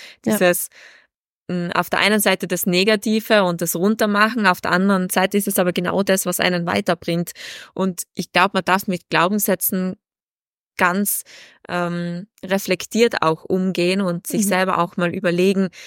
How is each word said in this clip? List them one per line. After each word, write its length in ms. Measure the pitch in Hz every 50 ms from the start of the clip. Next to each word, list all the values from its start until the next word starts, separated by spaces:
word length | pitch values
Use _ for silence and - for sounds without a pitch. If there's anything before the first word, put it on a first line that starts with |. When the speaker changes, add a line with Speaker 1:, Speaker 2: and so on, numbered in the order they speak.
| - - - _ -
Speaker 1:
Ja. 60 | 220 220
Speaker 2:
Dieses, 360 | 202 190 175 175 - - - _ - - - - - _ _ _ _ _ _ _ _ _ -
mm, 220 | 180 175 175 175 -
auf 140 | - 175 -
der 120 | - -
einen 200 | 180 196 214 214
Seite 260 | 202 202 190 190 -
das 200 | 170 185 175 -
Negative 800 | 190 175 180 190 220 220 208 - 226 214 220 214 - 226 208 196
und 180 | 180 175 170 180
das 120 | 165 -
Runtermachen, 720 | 170 180 208 220 - 226 208 202 202 214 220 247 240 208
auf 140 | 185 180 -
der 120 | - - 175
anderen 360 | 180 190 196 202 185 185 185
Seite 300 | - 190 185 196 - 202
ist 100 | 196 208
es 100 | 196 -
aber 140 | 185 180 175
genau 300 | 185 180 175 170 185 202
das, 240 | 190 190 190 -
was 140 | 185 180 -
einen 260 | 175 180 180 175 170
weiterbringt. 640 | 175 202 202 202 - 175 170 - - 170 170 175 - - - - - - - - - -
Und 280 | - 190 190 175 - - - _
ich 180 | - 175 - -
glaub, 200 | 175 180 202 -
man 100 | 190 180
darf 200 | - 180 202 -
mit 220 | - 180 170 - -
Glaubenssätzen 880 | 156 156 165 185 214 214 - - 185 - - - 196 185 185 185 185 - _ _ _ _ _ _ _ _ _ _ _ _ _ _ _ -
ganz, 440 | 190 175 180 196 208 - - - - - - - - - - _ - -
ähm, 600 | 175 175 175 175 175 175 170 175 175 175 202 - _ _ -
reflektiert 800 | 190 190 202 - - 185 - - - - 220 233 233 - - -
auch 220 | 160 160 - -
umgehen 560 | - 185 185 185 190 175 175 175 175 190 196
und 280 | 202 180 175 175 - -
sich 160 | 277 240 202
Speaker 1:
Mhm. 40 | 202
Speaker 2:
selber 300 | 185 185 185 190 180 165
auch 180 | 170 175 -
mal 160 | - 175 170 170
überlegen, 580 | 190 - 175 170 175 185 196 196 196 190 175 - - -